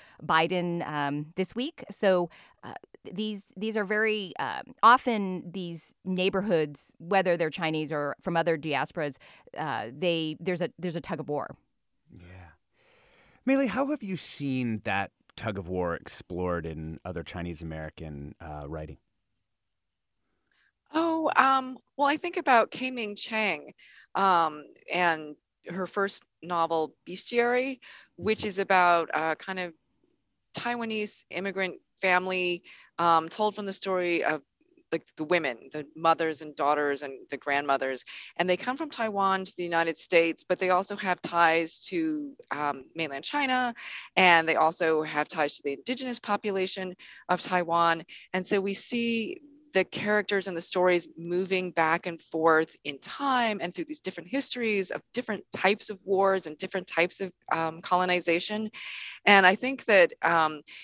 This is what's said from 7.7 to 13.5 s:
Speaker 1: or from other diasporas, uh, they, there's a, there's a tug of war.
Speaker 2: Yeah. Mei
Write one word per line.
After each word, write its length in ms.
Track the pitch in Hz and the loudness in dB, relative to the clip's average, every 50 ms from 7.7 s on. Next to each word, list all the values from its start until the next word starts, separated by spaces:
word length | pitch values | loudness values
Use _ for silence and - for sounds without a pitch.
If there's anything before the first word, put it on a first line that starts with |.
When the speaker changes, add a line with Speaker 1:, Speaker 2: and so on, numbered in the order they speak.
| 160 156 156 143 160 | -2 -2 -2 -4 -4
Speaker 1:
or 240 | 147 147 143 - - - | -4 -4 -4 -6 -6 -4
from 160 | 170 170 170 | -2 0 0
other 180 | 165 170 165 | 2 2 0
diasporas, 640 | 156 143 160 143 131 135 - - 175 156 147 135 - - - - - _ _ - - | -2 -2 -2 -2 -2 -2 -4 -4 -4 -4 -4 -6 -8 -14 -20 -20 -20 _ _ -10 -8
uh, 300 | 151 151 127 113 110 113 127 | -6 -4 -4 -6 -6 -8 -6
they, 440 | 143 180 175 170 165 160 156 156 - | -2 0 2 2 2 0 -4 -6 -6
there's 220 | 170 175 180 - 175 | -4 -4 -2 -2 -2
a, 80 | 160 - - | -4 -6 -6
there's 180 | 170 180 156 | -8 -6 -6
a 60 | 170 143 | -6 -6
tug 180 | - 196 - | -6 -8 -8
of 80 | 156 - | -6 -6
war. 260 | 147 143 - - - - _ _ _ _ _ _ _ _ _ _ | -6 -6 -6 -8 -10 -16 _ _ _ _ _ _ _ _ _ _
Speaker 2:
Yeah. 420 | - - 87 87 92 90 90 85 - _ _ _ _ _ _ _ _ _ _ _ _ _ _ _ _ _ - | -20 -20 -20 -20 -20 -20 -20 -20 -20 _ _ _ _ _ _ _ _ _ _ _ _ _ _ _ _ _ 0
Mei 140 | 247 | 2